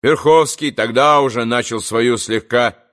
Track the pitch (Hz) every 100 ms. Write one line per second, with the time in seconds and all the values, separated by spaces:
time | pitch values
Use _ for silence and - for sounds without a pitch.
0 | 127 151 151 160 151 - 147 - 113 117
1 | 147 147 135 117 117 120 117 113 - 113
2 | 120 117 - 110 - 120 120 - _